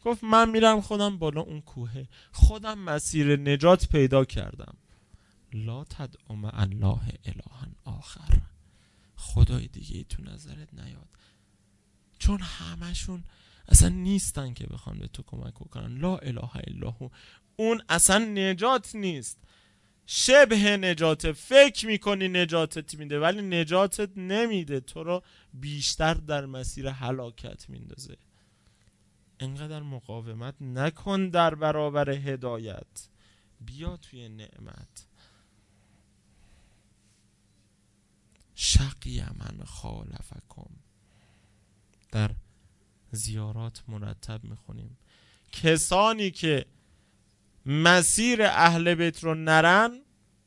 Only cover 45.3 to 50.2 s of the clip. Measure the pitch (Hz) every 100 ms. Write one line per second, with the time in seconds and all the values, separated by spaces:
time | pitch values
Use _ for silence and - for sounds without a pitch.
45.3 | _ _ - 165 160 - 185 220 220 196
46.3 | 151 165 143 - _ _ _ _ _ _
47.3 | _ _ _ 131 147 165 180 170 - 233
48.3 | 233 208 - 170 170 170 170 170 - 165
49.3 | 160 160 160 165 190 233 247 294 _